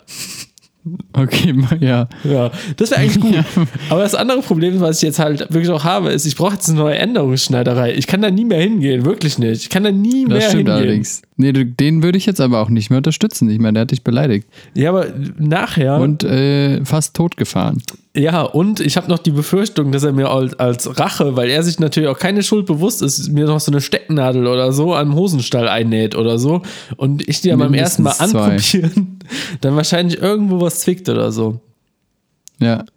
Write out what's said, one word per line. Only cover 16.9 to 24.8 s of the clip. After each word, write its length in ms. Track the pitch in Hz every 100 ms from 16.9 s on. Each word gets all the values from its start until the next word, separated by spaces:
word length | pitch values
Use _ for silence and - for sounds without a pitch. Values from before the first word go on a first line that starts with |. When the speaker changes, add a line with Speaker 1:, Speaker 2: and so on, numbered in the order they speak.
| 156 - -
Speaker 1:
tot 220 | 170 -
gefahren. 440 | 107 95 107 - - - _
Speaker 2:
Ja, 280 | - 151 170
und 380 | - 147 196 208
ich 160 | 143 180
hab 100 | 170
noch 100 | 170
die 120 | 170
Befürchtung, 600 | 143 147 185 202 - 143
dass 100 | 139
er 100 | 147
mir 160 | 135 135
als, 280 | 135 131 -
als 400 | 127 120 - 127
Rache, 380 | 175 - 147 123
weil 120 | 123
er 140 | 147
sich 160 | 170 165
natürlich 300 | 156 - 151
auch 100 | 131
keine 240 | 185 202
Schuld 240 | 196 214 185
bewusst 360 | 151 196 -
ist, 280 | 139 139 139
mir 140 | 147 151
noch 140 | 151
so 100 | 147
eine 100 | 143
Stecknadel 680 | 135 - - 151 127 127 123
oder 240 | 127 131
so 220 | 135